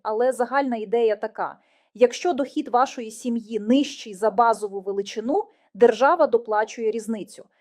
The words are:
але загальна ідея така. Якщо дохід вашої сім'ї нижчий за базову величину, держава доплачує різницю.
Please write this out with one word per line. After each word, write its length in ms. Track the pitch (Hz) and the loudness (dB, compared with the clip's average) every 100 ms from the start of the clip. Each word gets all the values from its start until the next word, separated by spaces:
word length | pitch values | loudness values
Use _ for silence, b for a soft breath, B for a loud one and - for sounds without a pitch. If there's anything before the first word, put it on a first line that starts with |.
але 300 | - 220 247 | -6 -2 0
загальна 440 | 233 247 269 277 233 | -2 -2 0 -2 -4
ідея 400 | 214 233 233 208 | -2 0 2 0
така. 420 | 214 214 180 - _ _ _ | -6 -6 -8 -10 _ _ _
Якщо 380 | 202 240 - 359 | 2 2 2 -2
дохід 360 | 269 262 302 - | -2 -2 -6 0
вашої 420 | 240 262 - 220 | 0 0 -4 -12
сім'ї 500 | 226 247 233 208 226 | -8 -4 -4 -4 -4
нижчий 540 | 208 269 285 - 226 | 2 2 2 -6 -14
за 160 | 185 214 | -2 0
базову 500 | 202 233 220 208 196 | 4 2 2 -4 -6
величину, 640 | 190 202 196 226 226 370 427 b b | -6 -6 -6 -6 -2 -2 -2 b b
держава 520 | 196 240 220 269 349 285 | 4 6 6 4 4 4
доплачує 640 | 233 233 214 220 - 220 | 2 0 -2 -2 -2 -2
різницю. 540 | 226 214 220 196 - - _ | -2 -4 -8 -8 -18 -20 _